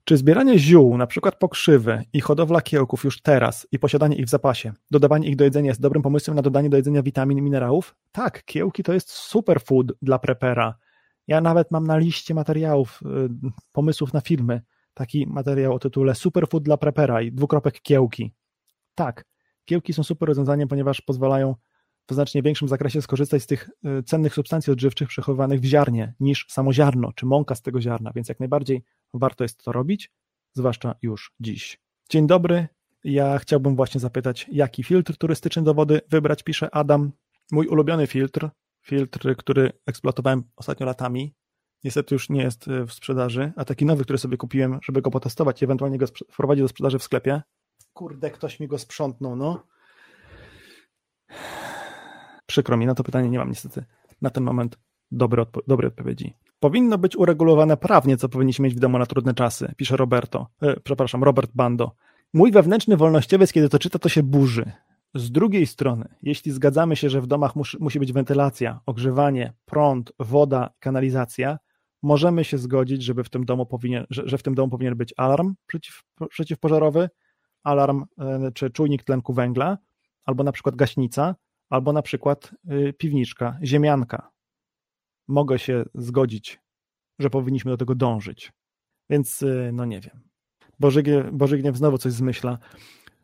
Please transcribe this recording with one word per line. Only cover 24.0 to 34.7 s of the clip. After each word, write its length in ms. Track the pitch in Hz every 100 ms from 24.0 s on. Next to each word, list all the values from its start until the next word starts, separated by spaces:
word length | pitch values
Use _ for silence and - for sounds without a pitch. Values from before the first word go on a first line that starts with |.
cennych 320 | 123 160 151
substancji 380 | - 135 165 147
odżywczych 360 | 127 131 - 143
przechowywanych 520 | - 143 131 135 139
w 40 |
ziarnie 500 | 131 147 139 117 113 -
niż 260 | 139 135 -
samo 240 | - 135
ziarno 400 | 131 143 127 110
czy 140 | - 127
mąka 280 | 139 147
z 80 | 123
tego 180 | - 123
ziarna, 320 | 117 117 110
więc 140 | 120 117
jak 120 | 127
najbardziej 420 | 131 143 131 131 - _ _
warto 300 | 123 131 -
jest 200 | 120 -
to 80 | -
robić, 400 | 120 139 208 - _ _ _ _
zwłaszcza 420 | 131 127 120 123 -
już 320 | 117 104 - -
dziś. 400 | 113 - - - _ _ -
Dzień 180 | 156 151
dobry, 420 | 180 170 175 165 _ _ _
ja 340 | 147 139 139 139
chciałbym 380 | - 147 139 131
właśnie 240 | 127 131
zapytać, 460 | 120 131 127 123 -
jaki 320 | 147 135